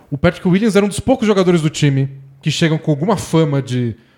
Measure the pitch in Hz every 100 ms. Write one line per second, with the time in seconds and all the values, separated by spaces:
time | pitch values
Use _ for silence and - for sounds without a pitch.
0 | _ 143 175 - 185 190 226 196 202 -
1 | - 262 214 190 185 175 151 - 147 135
2 | 135 - - - 156 - 165 160 - 139
3 | 185 180 - 160 160 139 120 123 117 104
4 | _